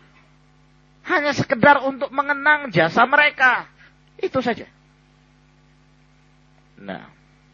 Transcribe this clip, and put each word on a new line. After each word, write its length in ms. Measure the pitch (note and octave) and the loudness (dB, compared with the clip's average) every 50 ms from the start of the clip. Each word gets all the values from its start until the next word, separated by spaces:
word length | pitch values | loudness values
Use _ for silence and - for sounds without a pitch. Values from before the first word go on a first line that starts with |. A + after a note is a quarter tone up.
| _ _ _ _ _ _ _ _ _ _ _ _ _ _ _ _ _ _ _ _ - | _ _ _ _ _ _ _ _ _ _ _ _ _ _ _ _ _ _ _ _ -8
Hanya 240 | - F4 E4+ D4 D4 C4+ | -4 -4 -2 -2 -2 -2
sekedar 480 | - - - C4+ A#3 G#3+ C#4+ C#4+ C#4 A#3+ | -4 -4 -4 -2 2 4 4 4 4 2
untuk 260 | C4+ C4+ B3 C#4+ C4+ | -4 -6 -6 -8 -8
mengenang 640 | B3 C#4 C#4 C#4+ D4 C#4 C#4 D4+ D4+ D4 C#4+ C4+ E3+ | -6 -4 -4 -4 -4 -2 0 0 0 0 0 -4 0
jasa 320 | E3+ D#3+ E3+ E3 A3+ A#3 | 0 0 2 4 2 2
mereka. 640 | C4 C#4+ D4 D4 D4 - - C4 B3+ A#3 F#3+ D#3+ - _ _ - - _ _ _ _ _ - | 4 4 2 2 2 2 2 2 2 2 0 -4 -10 _ _ -20 -20 _ _ _ _ _ -10
Itu 240 | - F#4 - C4 A#3 | -8 -6 -4 -4 -4
saja. 240 | B3 G3+ D3+ A#2 - _ _ _ _ _ _ _ _ _ _ _ _ _ _ _ _ _ _ _ _ _ _ _ _ _ _ _ _ _ _ _ _ _ _ _ _ _ _ _ _ _ - | -4 -6 -6 -10 -20 _ _ _ _ _ _ _ _ _ _ _ _ _ _ _ _ _ _ _ _ _ _ _ _ _ _ _ _ _ _ _ _ _ _ _ _ _ _ _ _ _ -20
Nah, 280 | G2+ G2 F#2 C2 A#1 - - _ _ _ _ _ _ _ | -16 -14 -14 -14 -16 -20 -20 _ _ _ _ _ _ _